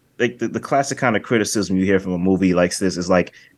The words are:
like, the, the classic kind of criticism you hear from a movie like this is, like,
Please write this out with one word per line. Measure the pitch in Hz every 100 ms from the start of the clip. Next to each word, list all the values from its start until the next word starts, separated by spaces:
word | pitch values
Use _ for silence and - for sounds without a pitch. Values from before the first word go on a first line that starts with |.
| _ -
like, | 120 120
the, | 113
the | 113
classic | - 139 135 139
kind | 127
of | 104
criticism | - 117 104 110 90 95
you |
hear | 95 95
from | 92
a | 90
movie | 92 92 92
like | 87 90 -
this | 95 85
is, | 87
like, | 90 85 - -